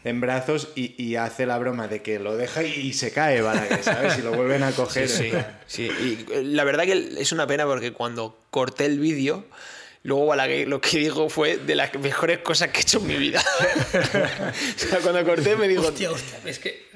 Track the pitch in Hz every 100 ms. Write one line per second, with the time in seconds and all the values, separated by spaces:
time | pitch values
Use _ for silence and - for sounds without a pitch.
0 | 120 120 123 131 131 151 147 131 123 -
1 | 117 117 117 - 123 120 123 123 107 107
2 | 110 104 101 110 123 156 160 143 135 -
3 | 127 147 156 123 110 110 104 208 - 117
4 | 143 131 117 117 127 139 135 131 120 131
5 | 131 113 113 123 120 - - - 117 -
6 | 127 113 110 131 135 147 143 147 180 185
7 | - - 135 160 143 143 147 127 120 113
8 | 120 117 113 - _ 135 127 - 143 143
9 | 156 147 135 185 - - - - - -
10 | - 139 151 139 131 139 135 139 - 160
11 | 151 143 147 156 151 175 139 147 139 139
12 | 139 - 165 165 - 160 160 - - 226
13 | 165 147 139 - 571 539 269 - 127 185
14 | - 196 165 - 196 - 277 - - 185
15 | 175 175 170 170 202 220 196 185 160 147
16 | 180 156 - 123 160 135 185 - -